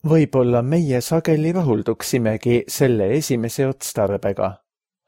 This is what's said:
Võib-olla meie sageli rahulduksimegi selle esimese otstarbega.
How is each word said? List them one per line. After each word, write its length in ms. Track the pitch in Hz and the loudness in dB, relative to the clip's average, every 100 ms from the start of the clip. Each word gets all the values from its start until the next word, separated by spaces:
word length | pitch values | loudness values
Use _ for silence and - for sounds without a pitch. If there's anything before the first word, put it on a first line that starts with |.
| 151 | 2
Võib-olla 560 | 160 143 131 123 120 | 2 4 2 2 2
meie 380 | 123 165 156 127 | 2 0 0 -2
sageli 520 | - 165 160 156 156 | 0 -2 2 0 0
rahulduksimegi 1120 | 180 156 110 107 110 - 135 110 110 120 120 - | 0 0 0 0 -4 -2 -2 0 -2 0 0 0
selle 460 | - 139 113 98 | 0 2 2 2
esimese 520 | 139 151 123 113 - 135 | 0 0 -2 -4 -2 -2
otstarbega. 960 | 135 - - 101 101 101 98 95 95 _ _ _ _ | -2 -8 -2 -2 0 -4 -2 -4 -6 _ _ _ _